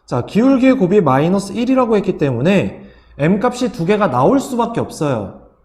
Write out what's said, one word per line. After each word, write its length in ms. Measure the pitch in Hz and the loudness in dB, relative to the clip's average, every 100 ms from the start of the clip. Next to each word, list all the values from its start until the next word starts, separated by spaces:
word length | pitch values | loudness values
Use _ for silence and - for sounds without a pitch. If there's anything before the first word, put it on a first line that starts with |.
자, 220 | - 127 120 | -8 -6 -2
기울기의 500 | 185 254 269 262 247 | 0 2 4 4 2
곱이 220 | 180 208 | 2 2
마이너스 520 | 156 127 160 196 190 | 4 2 2 0 -2
일이라고 440 | 202 240 262 247 214 | -4 0 0 2 0
했기 220 | 185 - | 0 -2
때문에 640 | 143 120 147 196 101 - - - _ - | -2 0 0 2 0 -6 -18 -20 _ -4
M 240 | 147 202 | 0 0
값이 300 | 247 240 254 | 0 -2 -6
두 140 | - 165 | -4 -2
개가 240 | 208 202 | 0 0
나올 300 | 123 143 269 | 2 2 2
수밖에 400 | - 240 226 233 | 0 -4 -4 -4
없어요. 680 | 117 - 151 120 95 - - _ | -6 -4 -4 -2 -6 -12 -20 _